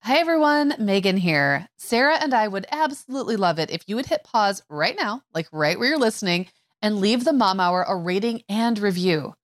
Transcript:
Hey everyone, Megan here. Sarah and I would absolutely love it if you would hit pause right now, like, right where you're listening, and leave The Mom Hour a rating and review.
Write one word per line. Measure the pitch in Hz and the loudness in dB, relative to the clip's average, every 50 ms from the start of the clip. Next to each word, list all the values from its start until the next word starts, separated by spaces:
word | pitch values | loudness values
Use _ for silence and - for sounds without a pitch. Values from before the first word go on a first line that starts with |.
| _ | _
Hey | 214 262 302 | 2 2 2
everyone, | 339 330 330 320 302 294 294 294 294 285 294 - | 4 4 2 2 4 4 4 4 2 0 0 0
Megan | 220 202 196 196 185 196 185 196 | 0 0 0 2 2 2 0 2
here. | 180 175 160 147 143 139 139 139 180 - _ _ | 2 2 2 2 2 2 0 -2 -4 -8 _ _
Sarah | - - - 233 254 285 320 311 | -8 -2 0 2 2 2 2 2
and | 285 302 254 | 0 0 2
I | 233 214 214 | 2 0 0
would | 190 196 190 - | -2 -6 -6 -6
absolutely | - 294 311 302 294 - - _ 254 277 226 - 233 | -2 -2 -2 -2 -2 -6 -14 _ -8 -6 -4 -2 -2
love | 208 196 175 165 156 | 0 2 0 2 0
it | 160 151 | -2 -4
if | - 170 - - | -4 -10 -8 -6
you | 202 | -6
would | 226 269 | -6 -4
hit | - 330 302 - | -2 -4 -4 -4
pause | _ _ 233 208 196 196 - _ _ | _ _ 2 2 2 0 -4 _ _
right | 147 151 151 190 254 | -6 -2 -2 -2 0
now, | 392 370 220 214 240 _ _ _ | -2 -4 -6 -6 -8 _ _ _
like, | 160 165 - | -8 -8 -6
right | - 156 156 151 170 - | -4 0 0 0 0 0
where | 233 247 | 0 -2
you're | 302 311 | 0 2
listening, | 262 220 220 - - 190 175 175 185 - _ _ _ _ _ _ | 0 0 -2 -2 -4 -2 -2 -2 -4 -6 _ _ _ _ _ _
and | - 214 214 208 | -4 -4 -2 0
leave | 190 208 226 254 247 | 2 2 2 2 2
The | 311 311 | 0 2
Mom | 269 233 196 190 190 | 2 2 2 2 2
Hour | 185 175 180 180 180 | 0 0 0 0 0
a | - 196 185 | -2 -4 -4
rating | 170 175 180 196 202 233 233 226 _ _ | -2 -2 -2 -2 -2 -2 -4 -6 _ _
and | 196 214 226 233 233 208 | -4 -2 0 0 0 0
review. | 202 208 185 175 180 185 170 156 139 117 - _ | 0 -2 0 0 0 0 0 0 -2 -6 -12 _